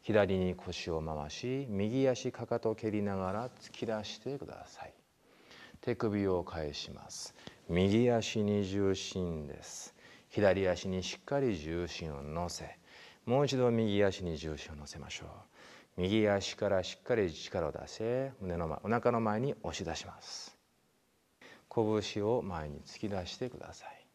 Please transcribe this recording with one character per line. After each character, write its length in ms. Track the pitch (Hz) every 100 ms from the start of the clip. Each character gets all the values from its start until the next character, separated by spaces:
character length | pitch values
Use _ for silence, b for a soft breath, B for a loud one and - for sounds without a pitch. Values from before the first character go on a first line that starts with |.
左 360 | - 107 98 95
に 180 | 92 90
腰 340 | - 87 -
を 120 | 82
回 300 | 80 78 73
し、 360 | - 120 131 139
右 380 | 98 104 127 135
足 220 | 123 127
か 140 | - 113
か 140 | 117
と 120 | 113
を 40 | 107
蹴 160 | 110
り 100 | 104
な 140 | 101 98
が 160 | 92
ら 180 | 101 123
突 220 | - -
き 140 | - 107
出 180 | 110
し 160 | 110 -
て 180 | - 139
く 80 | -
だ 200 | - -
さ 180 | - -
い。 80 | - _ _ B B B B B B
手 160 | - 113
首 320 | 113 104 98
を 160 | 90
返 300 | 82 82 76
し 180 | 71 -
ま 180 | - -
す。 240 | - - B B B -
右 420 | 85 95 107 120
足 320 | 117 107 113
に 220 | 104 104 95
重 280 | 98 98
心 540 | 95 - 98 90 80 73
で 160 | -
す。 320 | - - - - B B B
左 380 | - 101 92 95
足 220 | 90 98
に 120 | 92
し 160 | 90 -
っ 20 |
か 160 | - 143
り 180 | 135 92
重 300 | 76 85 85
心 260 | - 82
を 80 | 71
乗 280 | 71 80 87
せ、 280 | - 80 - B B B B -
も 160 | 127
う 40 | 143
一 100 | 135
度 140 | 123
右 320 | 117 110 101
足 200 | 101 92
に 140 | 90 80
重 180 | 80 76
心 180 | -
を 20 | 76
乗 100 | 71
せ 140 | 80
ま 100 | 71
し 120 | -
ょ 20 | 76 95 - B B B B -
う。 40 |
右 280 | 90 107 107
足 260 | 101 92 -
か 140 | 104
ら 140 | 95
し 140 | 92 -
っ 40 |
か 120 | - 120
り 180 | 95
力 360 | - - 95 160
を 20 |
出 160 | - 67
し 100 | -
て、 340 | 110 123 135 -
胸 160 | 92 85
の 120 | 82
前、 120 | 76
お 60 | 101
腹 220 | 117 120
の 80 | 117
前 200 | 113 107
に 160 | 135 -
押 100 | 87
し 100 | 80
出 120 | 82 78
し 100 | -
ま 160 | -
す。 340 | - - - - _ _ _ _ _ _ _ _ B B B
拳 540 | - 107 107 101 107 104
を 140 | 120
前 260 | 82 87 76
に 120 | 73 -
突 140 | -
き 100 | 107
出 160 | 98 87
し 120 | -
て 120 | 127
く 80 | 127
だ 160 | -
さ 140 | - -
い。 180 | - -